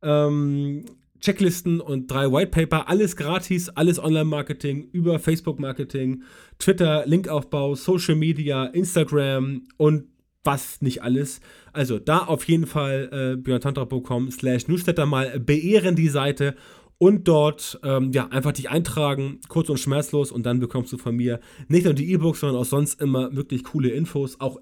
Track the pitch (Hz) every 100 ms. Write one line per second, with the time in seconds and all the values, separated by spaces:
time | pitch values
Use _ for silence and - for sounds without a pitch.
0 | 156 147 147 147 143 143 143 143 - -
1 | _ _ - 196 185 175 175 170 - 135
2 | 131 135 139 135 190 165 160 160 - 185
3 | 208 - 147 180 180 180 175 - 165 175
4 | 160 156 156 147 143 135 143 139 156 180
5 | 170 160 - 165 165 135 135 131 143 135
6 | 131 131 - - - - - 185 170 151
7 | 123 170 180 151 139 147 139 139 - 180
8 | 170 156 156 156 143 135 131 170 180 170
9 | 156 147 139 135 131 131 - - 151 156
10 | - _ _ _ 147 139 - - 135 127
11 | 123 127 143 - - - - - 127 107
12 | - 165 170 147 - 165 147 156 139 135
13 | 131 139 131 131 127 123 143 139 127 131
14 | 127 123 131 127 131 123 135 180 175 170
15 | 143 135 131 127 117 147 170 214 185 165
16 | 160 139 139 143 143 135 - - _ -
17 | 180 202 175 156 151 147 - - 139 135
18 | 131 131 127 131 143 139 139 151 170 151
19 | 147 139 135 - - 165 160 135 139 143
20 | 143 147 131 120 120 123 120 127 123 123
21 | 123 120 123 117 - - 135 165 180 143
22 | 160 185 160 151 147 127 123 139 147 -
23 | 143 131 127 135 139 127 - 156 127 110
24 | 165 143 135 - 135 -